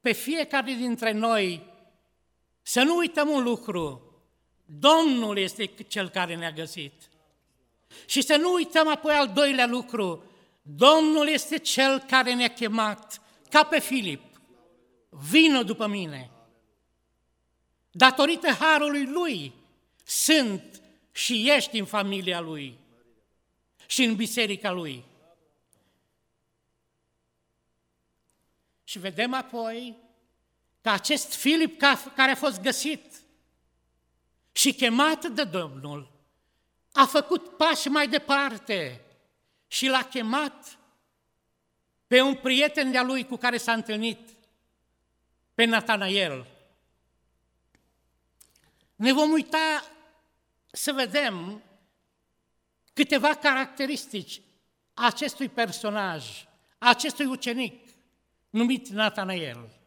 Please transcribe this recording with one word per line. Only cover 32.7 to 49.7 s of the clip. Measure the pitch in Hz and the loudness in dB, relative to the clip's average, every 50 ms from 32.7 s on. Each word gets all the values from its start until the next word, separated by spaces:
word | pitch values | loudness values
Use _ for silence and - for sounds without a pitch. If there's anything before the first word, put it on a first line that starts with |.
| 247 - - 302 302 - - - - - _ _ _ _ _ _ _ _ _ _ _ _ _ _ _ _ _ _ _ _ _ _ _ _ _ _ | -2 -2 -4 -4 -6 -6 -10 -20 -20 -20 _ _ _ _ _ _ _ _ _ _ _ _ _ _ _ _ _ _ _ _ _ _ _ _ _ _
și | _ - - 294 - | _ 2 4 4 4
chemat | - 262 233 226 247 285 311 311 311 - | 2 0 2 4 4 2 2 2 -2 -4
de | 349 226 208 294 | -8 -4 -4 -6
Domnul, | 180 160 185 165 147 135 135 135 147 147 147 135 - _ _ _ _ _ _ _ _ _ _ _ _ _ _ _ _ | -4 -4 -8 -8 -8 -12 -14 -12 -12 -12 -12 -14 -18 _ _ _ _ _ _ _ _ _ _ _ _ _ _ _ _
a | _ - 269 | _ 4 4
făcut | 262 - 294 285 - 359 - - - - | 6 4 0 2 2 -2 -2 -2 -10 -2
pași | - 311 330 302 - - | 0 2 2 2 0 -2
mai | 285 277 302 294 | 0 0 0 0
departe | 254 262 285 - - 277 277 277 269 220 202 - - 208 185 156 127 123 117 - _ _ _ _ _ _ _ _ _ _ _ _ | 0 -2 -4 0 0 0 0 0 -2 -4 -8 -6 -6 -4 -4 -4 -8 -12 -16 -20 _ _ _ _ _ _ _ _ _ _ _ _
și | _ - - 262 | _ -4 -2 0
l-a | 269 262 262 247 | 2 2 2 0
chemat | 262 - 262 226 220 247 285 302 277 - - - - - _ _ _ _ _ _ _ _ _ _ _ _ _ _ _ _ _ _ _ _ _ _ _ _ _ _ | -2 -6 -6 -4 -2 -2 -2 -2 -4 -8 -14 -20 -20 -20 _ _ _ _ _ _ _ _ _ _ _ _ _ _ _ _ _ _ _ _ _ _ _ _ _ _
pe | _ 240 254 | _ 6 6
un | 262 277 269 | 6 6 0
prieten | 269 - 262 262 262 294 294 294 302 277 262 | -2 0 0 2 2 2 2 0 -2 -2 0
de-a | 254 254 254 | 0 0 0
lui | 254 269 262 233 | 0 -2 -4 -4
cu | - 254 | -6 -8
care | 233 - 247 240 | -4 -2 -2 -2
s-a | 233 240 - 226 | -2 -2 -2 -2
întâlnit, | 226 220 - 214 214 226 226 220 - - - - _ _ _ _ _ _ _ _ _ _ _ _ _ _ _ _ _ _ _ _ _ _ _ _ | -2 -2 -6 -6 -4 -4 -6 -6 -8 -16 -20 -20 _ _ _ _ _ _ _ _ _ _ _ _ _ _ _ _ _ _ _ _ _ _ _ _
pe | - 233 | 0 2
Natanael. | 233 226 214 220 233 220 202 202 185 196 196 190 160 139 127 120 - - _ _ _ _ _ _ _ _ _ _ _ _ _ _ _ _ _ _ _ _ _ _ _ _ _ _ _ _ _ _ _ _ _ _ _ _ _ - _ _ _ _ _ _ _ _ _ _ | 2 2 0 0 0 -2 -2 -2 -2 0 -2 -2 -2 -4 -10 -14 -18 -20 _ _ _ _ _ _ _ _ _ _ _ _ _ _ _ _ _ _ _ _ _ _ _ _ _ _ _ _ _ _ _ _ _ _ _ _ _ -20 _ _ _ _ _ _ _ _ _ _
Ne | - 214 254 269 | 0 2 2 4
vom | 294 302 302 | 4 4 4
uita | 320 320 311 - - 311 320 311 | 4 2 0 0 -2 0 0 0